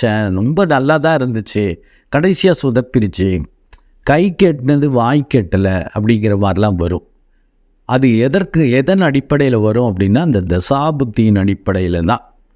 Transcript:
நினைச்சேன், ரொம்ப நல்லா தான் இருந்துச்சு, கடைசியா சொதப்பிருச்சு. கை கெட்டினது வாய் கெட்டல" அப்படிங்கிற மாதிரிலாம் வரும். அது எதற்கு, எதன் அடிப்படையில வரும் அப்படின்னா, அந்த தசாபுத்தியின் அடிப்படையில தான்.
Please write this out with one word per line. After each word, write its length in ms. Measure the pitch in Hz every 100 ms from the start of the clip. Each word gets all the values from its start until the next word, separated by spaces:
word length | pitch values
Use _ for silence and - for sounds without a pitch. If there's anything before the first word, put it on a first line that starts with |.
நினைச்சேன், 340 | 117 107 104
ரொம்ப 300 | 92 117 160
நல்லா 320 | 185 139 135 156
தான் 220 | 160 156
இருந்துச்சு, 580 | 127 110 101 104 101 82 _ _ _ 143
கடைசியா 360 | 180 180 190 165
சொதப்பிருச்சு. 840 | 135 120 127 127 104 - 95 90 71 _ _ _ _ _
கை 320 | - 147 196 170
கெட்டினது 440 | 190 147 127 143 143
வாய் 400 | 123 117 147 135
கெட்டல" 520 | 127 90 95 98 95 -
அப்படிங்கிற 420 | 104 107 110 107 98
மாதிரிலாம் 320 | 101 92 107
வரும். 280 | 90 85 90 - _ _ _ _ _ _ _ -
அது 320 | 127 135 113
எதற்கு, 520 | 127 196 185 165 135
எதன் 300 | 127 139 190
அடிப்படையில 600 | 165 135 - 147 139 117
வரும் 340 | 107 113 120
அப்படின்னா, 240 | 92 98 117
அந்த 220 | 170 107
தசாபுத்தியின் 1000 | 90 90 - 139 151 147 127 110 110 101
அடிப்படையில 640 | 98 95 - 95 90 87
தான். 300 | 82 117 - _ _